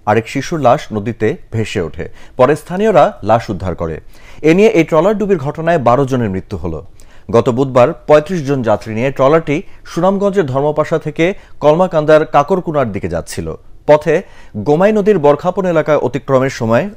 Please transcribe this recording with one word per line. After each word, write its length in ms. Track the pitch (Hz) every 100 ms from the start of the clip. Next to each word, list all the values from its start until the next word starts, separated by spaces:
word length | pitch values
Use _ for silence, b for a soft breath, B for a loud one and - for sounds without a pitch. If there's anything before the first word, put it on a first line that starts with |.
| -
আরেক 220 | 107 110
শিশুর 320 | 139 - 170
লাশ 320 | 127 127 -
নদীতে 440 | 107 107 110 110 160 -
ভেসে 280 | 110 104 104
ওঠে। 280 | 80 - 80 b b -
পরে 200 | 127 151
স্থানীয়রা 640 | - 180 220 175 170 -
লাশ 280 | 98 113 -
উদ্ধার 240 | 95 92
করে। 260 | 82 82 78 - b b b
এ 120 | 147
নিয়ে 140 | 175 214
এই 160 | 165
ট্রলার 340 | 156 160 180 208
ডুবির 200 | 208 185
ঘটনায় 400 | 135 147 160 170
বারো 260 | 123 123
জনের 260 | 135 127 113
মৃত্যু 260 | 95 - 92
হলো। 300 | 90 78 - - b b b
গত 180 | 113 113
বুধবার 440 | 120 139 127 127
পঁয়ত্রিশ 540 | 170 - 151 151 185 135
জন 160 | 139
যাত্রী 320 | 113 104 -
নিয়ে 160 | 110 131
ট্রলারটি 520 | 135 135 160 160 147 196 b
সুনামগঞ্জের 640 | - - 180 196 202 190 151
ধর্মপাশা 520 | 131 147 151 151 160
থেকে 360 | 156 147 165 202 b b
কলমাকান্দার 680 | 143 156 185 170 151 156 156
কাকরকুনার 680 | 147 143 190 170 147 127
দিকে 160 | 98 90
যাচ্ছিল। 460 | 85 78 - 80 - - - -
পথে 360 | 151 165 160 196 b b 107
গোমাই 360 | 104 151 196
নদীর 260 | 214 202 196
বরখাপন 480 | 143 139 175 180 185
এলাকা 300 | 160 151 147
অতিক্রমের 540 | 123 131 - 131 135
সময় 400 | - 113 117 196